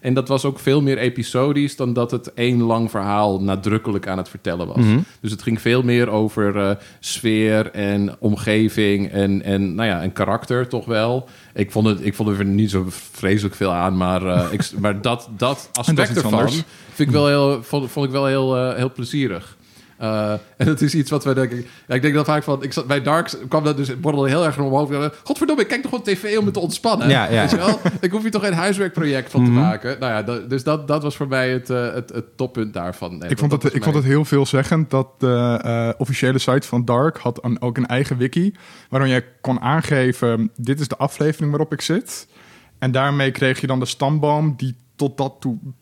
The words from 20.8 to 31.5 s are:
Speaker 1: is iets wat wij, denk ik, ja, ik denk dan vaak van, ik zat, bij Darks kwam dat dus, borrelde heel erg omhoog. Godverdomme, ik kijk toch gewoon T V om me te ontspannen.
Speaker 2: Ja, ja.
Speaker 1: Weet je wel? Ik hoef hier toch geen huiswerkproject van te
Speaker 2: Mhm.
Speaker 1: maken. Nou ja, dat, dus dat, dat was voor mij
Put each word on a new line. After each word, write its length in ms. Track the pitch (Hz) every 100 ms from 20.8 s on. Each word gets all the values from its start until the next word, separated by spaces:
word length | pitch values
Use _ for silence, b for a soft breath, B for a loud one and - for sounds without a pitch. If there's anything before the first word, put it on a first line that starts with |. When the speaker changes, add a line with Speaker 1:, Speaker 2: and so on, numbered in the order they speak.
Speaker 1:
is 140 | 147
iets 160 | 160 135
wat 140 | 147
wij, 100 | 139
denk 160 | 135 127
ik, 180 | 123 120 B B
ja, 60 |
ik 80 | 127
denk 120 | 147
dan 100 | 147
vaak 180 | 147 151
van, 200 | 151 135
ik 100 | 131
zat, 140 | - 127
bij 160 | 143
Darks 340 | 127 156 170 131 127
kwam 160 | 156
dat 120 | 151 151
dus, 240 | 131 123
borrelde 280 | 160 147 139
heel 160 | 143
erg 140 | 165 139
omhoog. 520 | 143 135 147 143 147 B
Godverdomme, 380 | - - 349 302
ik 60 | 208
kijk 140 | 240
toch 80 | 269
gewoon 240 | 247 208
T 40 | 190
V 180 | 214 220
om 60 |
me 60 | 202
te 100 | 196
ontspannen. 480 | 170 - 233 214 120
Speaker 2:
Ja, 160 | 135 104
ja. 100 | 113
Speaker 1:
Weet 100 | 95
je 60 | 185
wel? 240 | 185 208 180 180
Ik 100 | 180
hoef 120 | 202
hier 80 | 220
toch 120 | 214
geen 80 | 202
huiswerkproject 800 | 170 185 196 190 - 156 135 127
van 140 | 123
te 60 | 123
Speaker 2:
Mhm. 100 | 120
Speaker 1:
maken. 360 | 160 - 123 135
Nou 120 | 127
ja, 100 | 107
dat, 280 | 104 120 101
dus 140 | 135
dat, 240 | 127 151 139
dat 140 | 147
was 140 | 147 143
voor 120 | 139
mij 220 | 131 127